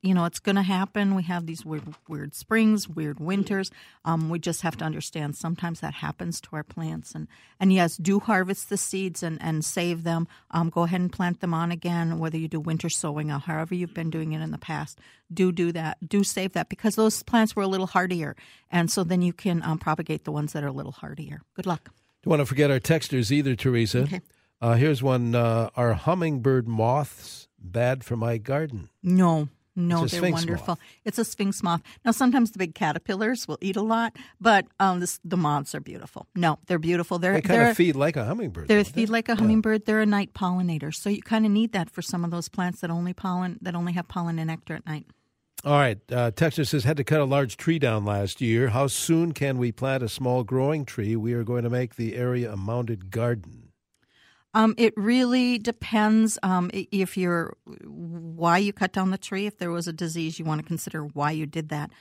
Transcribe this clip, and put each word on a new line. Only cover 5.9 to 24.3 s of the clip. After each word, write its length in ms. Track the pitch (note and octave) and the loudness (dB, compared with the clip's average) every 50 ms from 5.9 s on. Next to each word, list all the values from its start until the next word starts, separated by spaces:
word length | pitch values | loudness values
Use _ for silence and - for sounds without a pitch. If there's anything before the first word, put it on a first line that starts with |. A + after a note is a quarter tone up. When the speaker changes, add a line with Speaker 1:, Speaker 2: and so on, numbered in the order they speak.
| D3 | -8
Speaker 1:
happens 460 | - - D3 - - F3+ E3+ E3 - | -8 -8 -8 -8 -8 -8 -8 -8 -8
to 80 | - - | -10 -10
our 100 | - D3+ | -10 -10
plants. 540 | D3+ - - E3 D#3+ D#3 D#3+ D#3 D3+ - - | -10 -10 -10 -8 -8 -6 -8 -8 -10 -12 -12
And, 100 | D#3 D#3 - _ - - _ _ - | -12 -12 -14 _ -20 -20 _ _ 2
and 140 | F#3 F#3+ | 4 6
yes, 240 | F#3+ F#3+ E3+ E3 - | 6 6 4 2 0
do 240 | - D#3 G3 G3 G#3 | -2 0 2 2 2
harvest 480 | - A#3 G#3+ F#3 F#3 F#3 G3 - - - | 2 2 2 2 2 0 -4 -6 -6 -6
the 80 | G3+ | -4
seeds 480 | G3+ - - - F#3+ F#3+ F#3 E3 - F3+ | -4 -4 -4 -4 -4 -4 -4 -6 -6 -6
and, 180 | E3 D#3+ D3 | -6 -6 -6
and 220 | D3+ E3 D#3 D#3 D#3 | -4 -4 -2 -2 -4
save 400 | - - F#3 E3+ F3 E3+ E3 E3 | -4 -2 -2 -2 -2 -2 -2 -2
them. 240 | E3+ E3 E3 E3+ - - - _ - | -2 -2 -2 -2 -4 -8 -14 _ -4
Um, 180 | - E3 E3+ E3 | -2 -2 0 0
go 140 | - E3+ E3+ | 0 0 0
ahead 160 | E3 F#3 F3+ | 0 0 0
and 100 | F3+ F3 | 0 -2
plant 280 | - - F3+ F3 E3+ - | -2 -2 -2 -2 -2 -2
them 120 | F#3+ F3 | -2 -2
on 200 | E3 D#3+ E3+ E3+ | 0 0 0 -2
again, 460 | E3+ E3 - F3 E3+ E3+ E3 E3 E3 E3 | -2 -4 -4 -2 -2 0 0 -2 -2 -2
whether 160 | D#3+ D#3+ D#3+ D#3+ | -4 -4 -4 -4
you 80 | D#3+ | -4
do 140 | D#3+ - D#3 | -4 -4 -4
winter 300 | D3+ E3 D#3+ D#3+ - E3 | -2 -2 -2 -2 -2 -4
sowing 420 | - - - D3+ D3 D3+ D3+ D3+ | -4 -4 -4 -4 -4 -4 -4 -4
or 60 | C#3+ C#3 | -4 -4
however 340 | - E3+ D#3 D#3 E3 E3 F#3 | -4 -4 -4 -4 -4 -4 -4
you've 200 | F3+ F3 E3+ - | -4 -4 -6 -6
been 160 | E3+ D#3+ D#3+ | -6 -6 -4
doing 240 | D#3+ D#3+ D#3+ D#3 D#3 | -4 -4 -4 -4 -4
it 60 | D#3 | -6
in 120 | D#3+ D#3+ | -6 -6
the 60 | D#3 - | -8 -10
past. 420 | - - D#3 D3 D3+ - - - - - - _ _ - | -8 -8 -8 -8 -8 -10 -12 -18 -20 -20 -20 _ _ -8
Do 180 | E3 F#3+ F#3 F#3 | -2 2 2 2
do 220 | E3+ F3+ F3 E3+ | 2 2 0 0
that. 240 | E3+ E3 D#3+ D#3 - - F3 | -2 -2 -4 -6 -6 -8 -6
Do 160 | - G#3 G3+ | 0 2 2
save 300 | G3 - - G3 F#3+ F#3 | 2 2 0 -2 -4 -2
that 160 | - - A#3+ - | -2 -4 -4 -4
because 260 | - - - G#3+ G3+ | -4 -2 -2 0 2
those 300 | A3 A3 A3 - - - | 4 4 4 2 0 -2
plants 320 | - A#3+ A3+ A3 A3 - | 2 4 4 4 4 2
were 60 | G#3+ | 0
a 40 | G3 | 0
little 200 | F#3+ F#3+ F#3+ F#3 F3+ | 0 0 0 0 2
hardier. 480 | - F3+ F#3 F3+ F#3 E3+ D3+ C#3+ D3 - - - - - _ _ | 2 2 2 2 0 -2 -4 -6 -8 -12 -16 -20 -20 -20 _ _
And 180 | F3+ E3+ E3+ D#3+ | 2 2 2 2
so 140 | - G3+ | 2 0
then 180 | F3 E3 F#3 F3+ | 0 2 2 2
you 100 | F3 F3 | 2 2
can, 300 | - - - F#3+ E3+ E3 - | 0 -2 -2 0 0 0 0
um, 140 | - D#3 - | 0 -2 -2
propagate 440 | - D#3+ D#3+ E3+ D#3 - D#3 - - | 0 0 -2 0 -2 -4 -6 -6 -6
the 80 | D#3 | -6
ones 200 | D3 D3 D3+ D3+ | -4 -4 -4 -4
that 100 | - D3+ | -4 -4
are 60 | C#3+ C#3 | -6 -6
a 40 | |
little 200 | C3 C3+ - C3+ | -6 -8 -10 -12
hardier. 480 | C3+ - D#3 D3+ D3+ D#3 D3+ C#3 D3 D3+ - _ _ | -12 -12 -14 -14 -12 -12 -12 -12 -14 -14 -16 _ _
Good 120 | - - | -6 -4
luck. 240 | F#3+ E3 - - - _ _ _ _ _ _ | -4 -4 -4 -6 -14 _ _ _ _ _ _
Speaker 2:
Don't 80 | - E3 | 0 2
wanna 160 | D#3+ D3 C#3 | 2 2 2
forget 240 | - C3 C#3+ D3 C#3+ | 2 2 4 4 4
our 100 | C3+ B2+ | 4 2
texters 500 | - - E3 D#3 - - C#3 B2+ A2+ G2+ | 2 2 2 2 0 0 0 0 2 2
either, 240 | C#3+ D3 C#3 C3+ B2 | 2 2 2 2 0
Teresa. 460 | - - C3 B2 A#2 A2+ - - B2 C#3 | 0 2 2 2 2 2 2 2 2 0
Speaker 1:
Okay. 160 | D3 F#3+ F3+ - _ | 0 -2 -6 -10 _